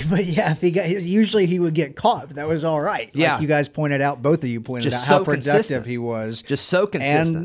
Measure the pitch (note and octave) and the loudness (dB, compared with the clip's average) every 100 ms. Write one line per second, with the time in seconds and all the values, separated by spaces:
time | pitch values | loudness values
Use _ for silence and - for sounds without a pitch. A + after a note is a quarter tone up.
0 | D3 F#3+ F#3 E3 F#3+ - F3+ E3+ E3+ G3 | 0 0 0 0 0 2 0 0 0 -2
1 | E3+ G3+ G#3+ A3 F3+ F3+ E3+ D#3 C#3 - | 0 2 4 4 2 2 0 0 -2 0
2 | A3 G3 A#2 C#3+ D#3 D#3+ D#3+ D3+ F3 F3 | 0 0 -4 -8 -4 -2 0 0 0 -2
3 | A#2 C#3 D#3+ C#3 D3+ D3 C#3 - D3+ C#3 | -4 0 2 2 2 2 0 -2 -2 0
4 | C#3 C#3 C3+ D#3+ C3 A#2 A2+ B2 D3 B2 | 0 0 0 0 0 -6 -6 -4 -2 -2
5 | B2 C#3+ D#3 C#3 B2+ G#3 G#3+ C3 A2+ B2 | 2 2 2 -2 2 2 2 -4 -4 -6
6 | A#2 A2+ A2 A2+ - C#3+ - F3+ G3+ E3 | -4 -4 -6 -8 -6 -4 0 0 0 -2
7 | C3+ D3 E3 D#3+ | 0 2 2 -2